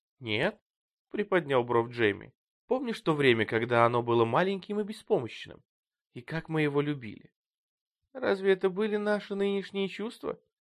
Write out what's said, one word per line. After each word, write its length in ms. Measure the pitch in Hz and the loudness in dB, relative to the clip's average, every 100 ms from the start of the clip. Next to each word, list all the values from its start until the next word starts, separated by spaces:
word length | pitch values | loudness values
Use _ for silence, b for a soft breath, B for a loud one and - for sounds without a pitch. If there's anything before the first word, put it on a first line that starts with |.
| _ - | _ -12
«Нет?» 400 | 120 107 175 - _ _ _ _ _ | -4 0 0 -4 _ _ _ _ _
приподнял 540 | - 208 185 147 131 | -6 0 0 2 0
бровь 280 | 120 120 117 | 2 2 0
Джейми. 420 | 120 107 98 110 _ _ _ - | 2 0 0 -8 _ _ _ -4
«Помнишь 340 | 254 247 214 | -2 -2 -4
то 120 | - | 0
время, 320 | 151 135 113 104 | 4 4 4 2
когда 400 | 113 113 120 117 | 0 2 4 4
оно 160 | 123 | 2
было 220 | 120 117 | 2 2
маленьким 560 | 117 131 185 196 - 208 | 4 2 0 -2 -6 -6
и 40 | |
беспомощным? 800 | 208 214 - 196 117 - - - _ _ _ _ _ | -6 -8 -2 -2 -2 -12 -16 -18 _ _ _ _ _
И 80 | 127 | -16
как 260 | - 160 156 | -8 -8 -4
мы 140 | 160 | 0
его 180 | 147 143 | 2 2
любили? 540 | 147 143 110 - - _ _ _ _ _ _ _ _ | 0 -2 -8 -16 -20 _ _ _ _ _ _ _ _
Разве 400 | 269 240 196 196 | -4 -2 0 2
это 160 | 190 196 | 2 2
были 280 | 180 214 208 | 0 -2 0
наши 360 | 208 208 - | 0 -2 -2
нынешние 560 | 196 202 196 185 196 196 | -2 0 -2 -4 -4 -4
чувства?» 500 | - 214 - - - _ _ | -4 -10 -8 -8 -8 _ _